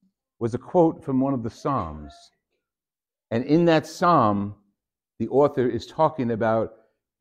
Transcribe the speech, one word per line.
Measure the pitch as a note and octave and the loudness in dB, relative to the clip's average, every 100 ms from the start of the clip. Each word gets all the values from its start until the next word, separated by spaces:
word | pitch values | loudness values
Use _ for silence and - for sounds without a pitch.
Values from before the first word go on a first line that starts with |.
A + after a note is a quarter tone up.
| _ _ _ - | _ _ _ -8
was | A#2 | -6
a | G#2+ | -6
quote | - F3+ E3 - | -2 2 2 0
from | - C3 | -4 -2
one | C3+ | 0
of | C3+ | -2
the | A2+ | -6
Psalms. | - D3+ C3+ E2+ D2+ D2 - _ _ _ _ _ _ _ _ _ _ - | -8 -6 -4 -6 -10 -16 -20 _ _ _ _ _ _ _ _ _ _ -8
And | A2+ | -4
in | C3 D#3 E3+ | 2 2 4
that | D#3+ D3+ | 2 0
Psalm, | - F3+ E3 A2 G2+ G2+ G#2 _ _ _ _ _ - | -2 2 4 4 0 -4 -10 _ _ _ _ _ -10
the | A2+ | -2
author | B2+ D3 C#3 B2 | 2 2 2 -2
is | A2 - | -2 -6
talking | - D#3 D3 A#2+ | -2 -2 0 -4
about | A2+ A2 A2+ G#2 - _ _ _ _ | -2 0 0 -2 -8 _ _ _ _